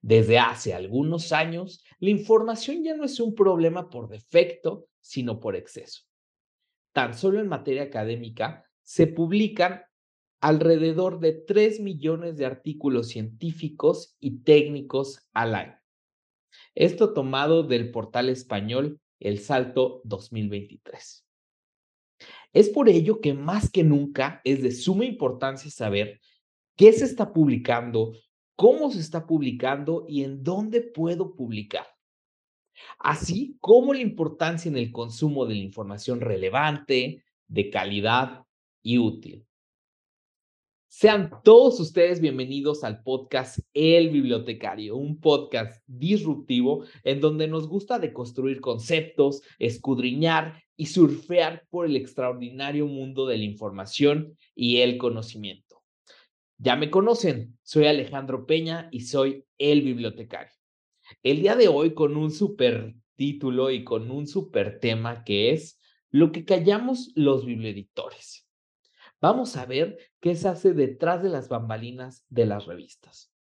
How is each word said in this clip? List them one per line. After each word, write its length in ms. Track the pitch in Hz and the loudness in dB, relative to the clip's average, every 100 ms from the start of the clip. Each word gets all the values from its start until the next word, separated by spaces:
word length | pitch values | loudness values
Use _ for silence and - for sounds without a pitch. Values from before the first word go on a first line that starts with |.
Desde 380 | 113 113 104 117 | 6 4 6 4
hace 340 | 117 113 110 | 4 -2 -8
algunos 600 | 90 95 120 151 170 165 | -8 -6 -4 -2 -4 -2
años, 500 | 156 165 170 185 - _ _ | -2 -2 -6 -12 -16 _ _
la 100 | 190 | 0
información 760 | 202 208 220 226 226 - 330 | 0 4 2 2 -6 -8 -6
ya 120 | 320 311 | -6 -6
no 80 | |
es 160 | 294 - | -6 -4
un 160 | 233 214 | -6 2
problema 540 | 190 170 165 175 175 | 2 4 2 0 -10
por 180 | 120 110 | -14 -14
defecto, 800 | 107 _ 170 - - 160 - - _ | -16 _ 2 2 -2 -8 -8 -18 _
sino 400 | _ - 120 117 | _ -8 -6 -6
por 160 | 110 95 | -6 -8
exceso. 460 | - - - - _ _ _ _ _ _ _ _ _ | -10 -20 -20 -20 _ _ _ _ _ _ _ _ _
Tan 200 | - 123 | -4 -4
solo 280 | 113 190 202 | -2 -2 0
en 80 | 208 | -2
materia 340 | 147 - 131 | -6 -4 -4
académica, 840 | 143 117 110 120 117 113 113 160 _ _ | -4 -6 -6 -8 -10 -8 -8 -8 _ _
se 260 | - - 160 | -8 2 2
publican 760 | 165 165 202 214 214 180 190 _ _ _ _ _ _ | 2 0 0 0 0 -2 -2 _ _ _ _ _ _
alrededor 800 | 147 156 160 165 160 160 185 170 | 0 4 4 4 2 0 -2 0
de 140 | 165 | -2
tres 480 | 160 - 202 214 214 | -2 0 2 2 0
millones 560 | 202 156 151 165 170 156 | -8 -4 -4 -4 -6 -6
de 80 | 131 | -6
artículos 640 | 131 - 151 143 123 113 | -6 -10 -4 0 0 -2
científicos 1040 | 117 110 - 170 156 151 - 151 - - _ | -8 -10 -8 -10 -8 -10 0 0 0 -8 _
y 180 | 139 120 | -8 -4
técnicos 840 | 147 147 147 143 - 135 135 - _ | 6 6 6 -6 -6 -6 -6 -12 _
al 200 | 110 113 | -4 -2
año. 240 | 104 85 _ _ _ _ _ _ _ _ _ _ - | -4 -6 _ _ _ _ _ _ _ _ _ _ 0
Esto 380 | 165 175 214 | 0 4 0
tomado 500 | 147 131 135 147 165 | 0 -4 -2 2 2
del 280 | 147 123 113 | 2 -2 -2
portal 380 | 117 104 120 127 | -8 -6 -4 -2
español 720 | 127 - 104 104 123 147 151 _ _ | -4 -6 -6 -4 -4 -4 -8 _ _
El 200 | 101 104 | -6 -6
Salto 640 | - 135 127 131 127 - 113 | -2 -2 0 0 -2 -4 -12
dos 260 | - - | -12 -10
mil 180 | 113 104 | -8 -6
veintitrés. 800 | 101 101 - - - - - _ _ _ _ _ _ _ _ _ _ - - - | -6 -12 -20 -20 -20 -20 -20 _ _ _ _ _ _ _ _ _ _ -20 -20 2
Es 160 | 165 208 | 4 6
por 180 | 285 233 | 6 6
ello 320 | 170 160 214 | 6 2 0
que 140 | 151 | -2
más 360 | 139 147 202 - | -4 -4 -4 -2
que 140 | 190 | 2
nunca 580 | 160 143 143 - 135 147 131 | 4 4 0 -2 -4 -4 -2
es 180 | 135 | 0
de 80 | 127 | 0
suma 320 | 123 - 190 | -2 -2 0
importancia 680 | 254 214 139 - 135 135 151 | -2 -2 -4 -4 -8 -8 -16
saber 520 | - 113 101 104 - _ _ _ _ _ - | -6 -2 -2 -4 -8 _ _ _ _ _ 8
qué 160 | 208 | 8
se 100 | 220 | 8
está 300 | 269 - 208 | 0 -2 -2
publicando, 800 | 160 147 117 123 120 120 117 113 - _ _ _ - | 4 4 4 0 -2 -2 -2 -4 -6 _ _ _ 6
cómo 360 | 214 294 294 | 6 6 0
se 80 | 208 | -4
está 260 | 156 170 160 | -8 -8 -2
publicando 800 | 160 131 120 131 143 147 165 - | -2 -2 -2 -4 -2 -4 -6 -4
y 160 | 143 | -6
en 200 | 135 139 | -6 -6
dónde 380 | 135 185 214 240 | -6 -4 -2 -4
puedo 540 | 233 - 165 170 180 - | -4 -6 -4 -4 -6 -8
publicar. 520 | 120 107 104 82 - _ _ _ _ _ _ _ _ _ - - | -8 -8 -8 -10 -12 _ _ _ _ _ _ _ _ _ -20 -6
Así 580 | - 151 - 185 277 - | -4 -4 -4 -6 -6 -10
como 360 | - 240 269 269 | 6 6 8 -2
la 60 | |
importancia 680 | 226 208 156 - 165 170 165 | -4 -4 -6 -2 -4 -4 -4
en 80 | 135 | -4
el 140 | 113 | -4
consumo 560 | 117 117 113 151 139 120 | -6 -10 -4 -4 -2 -4
de 80 | 107 | -4
la 60 | |
información 600 | 98 107 98 101 - 120 | -8 -12 -12 -10 -6 -6
relevante, 1000 | 117 95 95 120 151 143 - 131 127 156 _ _ _ | -4 -4 -2 -2 -2 -4 -2 -2 -2 -10 _ _ _
de 220 | - 101 | -4 -2
calidad 720 | 101 98 101 107 123 131 - _ _ _ _ | -4 -4 -2 0 0 0 -8 _ _ _ _
y 160 | 110 120 | 0 2
útil. 480 | 110 - - - _ _ _ _ _ _ _ _ _ _ _ _ _ _ _ | 2 -2 -16 -20 _ _ _ _ _ _ _ _ _ _ _ _ _ _ _
Sean 440 | - 208 208 165 - | 4 4 4 -2 4
todos 360 | - 226 262 - | 12 12 10 4
ustedes 420 | 156 185 175 175 | -2 2 2 4
bienvenidos 600 | 160 131 127 139 139 147 | 0 -2 -6 -4 -4 -4
al 180 | 127 107 | -6 -8
podcast 560 | - 131 131 131 127 - - | -6 -6 -4 -6 -6 -10 -6
El 380 | 143 160 170 160 | 0 6 6 6
Bibliotecario, 840 | 147 135 117 120 113 107 101 107 117 | 2 0 -2 -4 -10 -8 -8 -8 -8
un 220 | 147 151 | -8 0
podcast 640 | 156 147 - 120 113 - _ | 2 2 0 -6 -6 -12 _
disruptivo 1000 | 123 156 208 156 135 - 123 123 147 - - | -8 0 0 0 -6 -2 0 0 -2 -6 -6
en 180 | - 139 | -4 0
donde 260 | 156 151 156 | 0 0 -4
nos 200 | 160 156 | -4 -6
gusta 300 | 196 202 247 | -8 -4 -6
deconstruir 640 | 151 123 123 135 135 127 | -6 -8 -12 -6 -6 -4
conceptos, 800 | 131 117 117 160 160 - 139 139 - _ | -6 -8 -2 -2 -2 2 2 2 -14 _
escudriñar 1040 | 117 117 139 123 123 135 165 160 160 - _ - | -6 -4 -4 -2 -2 0 2 2 -2 -12 _ -12
y 100 | 156 | -4
surfear 800 | 185 151 - - 175 160 165 _ | 4 4 4 0 2 2 -2 _
por 160 | 175 170 | -4 -2
el 80 | 131 | -2
extraordinario 880 | 131 - 127 123 120 131 139 147 147 | -4 -4 -4 -4 -10 -10 -6 -4 -4
mundo 400 | 135 131 135 131 | -6 -8 -4 -2
de 120 | 113 | -2
la 80 | 104 | -4
información 920 | 104 107 98 95 - 143 147 156 - _ | -8 -10 -10 -12 2 2 2 -4 -14 _
y 240 | - 120 120 | -6 0 4
el 220 | 123 123 | 4 2
conocimiento. 640 | 123 110 110 107 104 92 _ _ _ _ _ _ _ _ _ _ | -4 -4 -10 -14 -16 -16 _ _ _ _ _ _ _ _ _ _
Ya 180 | 120 127 | 0 0
me 120 | 151 | 2
conocen, 680 | 190 214 226 196 123 113 - | 2 2 2 0 -2 -8 -18
soy 260 | - 151 151 | -2 2 4
Alejandro 580 | 151 - 139 135 127 - | 2 -2 -10 -8 -8 -2
Peña 420 | 160 160 165 165 | -2 -2 -8 -10
y 120 | 123 | -14
soy 420 | 117 139 139 139 _ _ | -4 0 0 -2 _ _
El 240 | 143 147 | 2 2
Bibliotecario. 720 | 135 120 117 117 113 98 - _ _ _ _ _ - - | 2 -4 -6 -10 -14 -16 -16 _ _ _ _ _ -20 -4
El 200 | 131 151 | 0 2
día 160 | 196 240 | 2 6
de 100 | 226 | 6
hoy 260 | 143 165 | 6 0
con 220 | 160 147 151 | 2 0 0
un 160 | 156 | -4
súper 640 | 151 202 - 165 110 110 - _ _ | -2 -4 2 0 0 -8 -16 _ _
título 540 | 139 143 135 123 135 | -6 -4 -4 -2 -2
y 140 | 127 | -2
con 260 | - 113 113 | -4 -6 -6
un 180 | 139 147 | -10 -6
súper 520 | 196 - 110 101 104 | -8 -4 -2 -4 -2
tema 460 | 120 113 117 117 - | -2 -2 -4 -10 -4
que 260 | 101 113 | 2 2
es 260 | 156 - _ _ _ _ | 0 -4 _ _ _ _
lo 220 | 139 160 | 4 4
que 140 | 165 160 | 2 0
callamos 640 | 180 165 208 247 254 - - | 2 4 2 -2 -6 -6 0
los 300 | 143 131 120 | 2 2 -2
biblioeditores. 1000 | 117 110 101 101 - - - - - _ _ _ _ _ _ - _ | -8 -8 -10 -12 -12 -14 -16 -20 -20 _ _ _ _ _ _ -20 _
Vamos 380 | 165 247 247 139 | 0 0 -4 -8
a 80 | 123 | -6
ver 320 | 131 165 - _ _ | -4 -4 -6 _ _
qué 140 | 170 170 | -4 -2
se 120 | 190 | -2
hace 260 | 175 190 | 2 2
detrás 480 | 160 131 - 165 175 | 2 0 0 -2 -2
de 60 | 190 | -2
las 200 | 151 - | -4 -6
bambalinas 760 | 123 113 113 120 127 127 127 _ | -8 -6 -8 -10 -14 -16 -18 _
de 160 | 120 110 | 0 0
las 200 | 101 95 | 0 -8
revistas. 680 | 87 - _ _ - _ _ | -16 -18 _ _ -20 _ _